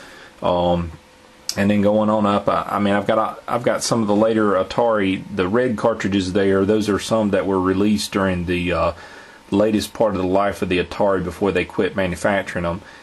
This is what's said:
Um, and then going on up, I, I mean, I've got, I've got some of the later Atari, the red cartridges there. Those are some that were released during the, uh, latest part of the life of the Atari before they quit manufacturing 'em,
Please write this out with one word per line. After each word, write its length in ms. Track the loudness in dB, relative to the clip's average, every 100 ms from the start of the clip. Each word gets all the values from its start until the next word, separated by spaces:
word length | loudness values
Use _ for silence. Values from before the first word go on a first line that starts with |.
| -20 -20 -20 -6
Um, 480 | -2 2 2 0 -2 -10 -20 -20 -20 -20 -10 -2
and 140 | 2
then 100 | 2
going 260 | 4 2 2
on 200 | 2 2
up, 200 | 2 2
I, 200 | -2 0
I 40 | -2
mean, 160 | 0
I've 140 | 0 2
got, 340 | 0 0 -4 -6
I've 160 | -2
got 180 | 0 -2
some 220 | 0 -2
of 40 | 2
the 80 | 2
later 360 | 4 4 2
Atari, 720 | 2 0 0 2 2 0 -2 -6 -2
the 120 | 0
red 280 | 2 0 0
cartridges 580 | 0 0 0 0 0
there. 320 | 0 2 2 2
Those 220 | 2 2
are 120 | -2
some 320 | 0 0 2
that 160 | 0 0
were 120 | 0
released 520 | 2 2 2 0 -2
during 340 | -2 0 -2 -2
the, 260 | -2 -2
uh, 200 | 0 -2 -4 -14 -20 -20 -20 -4
latest 420 | 0 2 0 -2
part 240 | 0 0 0
of 60 |
the 60 | 0
life 340 | 0 0 -2
of 80 | -2
the 80 | -2
Atari 460 | -2 -2 0 0
before 280 | -2 -2 0
they 140 | 0 -2
quit 300 | -2 -2 0
manufacturing 680 | -4 -2 0 -2 -2 -4
'em, 180 | -4 -6 -10 -20